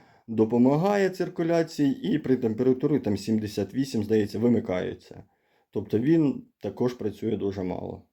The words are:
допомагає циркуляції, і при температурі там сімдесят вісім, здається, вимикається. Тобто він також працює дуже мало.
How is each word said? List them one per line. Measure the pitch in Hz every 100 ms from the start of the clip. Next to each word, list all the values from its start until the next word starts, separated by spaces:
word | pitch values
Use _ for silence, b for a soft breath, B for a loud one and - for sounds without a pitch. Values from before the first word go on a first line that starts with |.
| B B -
допомагає | 110 110 120 127 151 196 202 185
циркуляції, | 185 170 175 165 170 165 - 139 131 190
і | 151
при | - 127
температурі | 113 107 127 127 147 135
там | 127 98
сімдесят | - 110 104 104 98
вісім, | 127 139 113
здається, | 101 110 104 104
вимикається. | 117 110 - 92 92 - - - - _ _ _ _
Тобто | 110 101 107
він | 135 165 143 120 - _
також | 104 - 123
працює | - 104 - 110 101
дуже | 98 98
мало. | 92 90 95 95 -